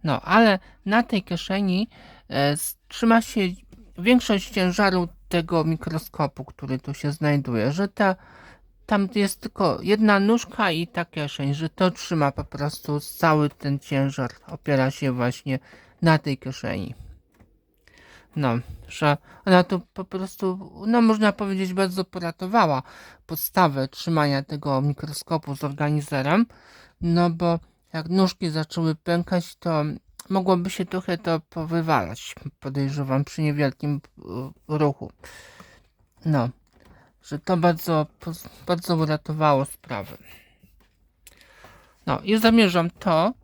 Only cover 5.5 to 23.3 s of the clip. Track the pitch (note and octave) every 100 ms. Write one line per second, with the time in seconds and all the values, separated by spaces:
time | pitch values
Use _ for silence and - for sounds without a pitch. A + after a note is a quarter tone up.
5.5 | E3+ D#3 D#3+ - D#3 - - C#3+ - C3+
6.5 | - C3+ C3 - C#3 D3 C#3+ D3+ C#3+ C#3
7.5 | A#2+ A2 D#3 G3 - G3+ F#3 - - -
8.5 | - _ _ - G#3 G3 G#3+ G3+ - -
9.5 | - F#3 A2 F3 G#3+ G#3+ G3+ G3+ A#3 -
10.5 | - G#3 D#3+ E3+ - E3+ - D3 - C#3
11.5 | C#3+ D#3+ - F#3 - - E3 C#3+ C#3 C#3+
12.5 | C3+ D3 - - D3 - - E3 D3+ D3
13.5 | - C#3+ C#3 - C#3 C#3 C3+ B2+ - -
14.5 | D#3+ - C#3 C3 - C#3 B2+ B2 - -
15.5 | C3 - - - _ E3 D#3 - C3+ C3
16.5 | C3 - - F#2 - - - _ _ _
17.5 | _ _ _ _ _ - - _ - C#3
18.5 | A#2 - - - - D3+ C#3+ _ - -
19.5 | F#3 F3+ F#3 - - F#3+ F#3+ F#3 - F#3+
20.5 | F#3 G3 - G#3 A#3+ A3+ A3 G#3+ G3+ G3+
21.5 | F#3+ F#3 F#3 F#3+ F#3 F#3 F3+ E3+ - F#3
22.5 | A3+ F3 C3+ - - - - _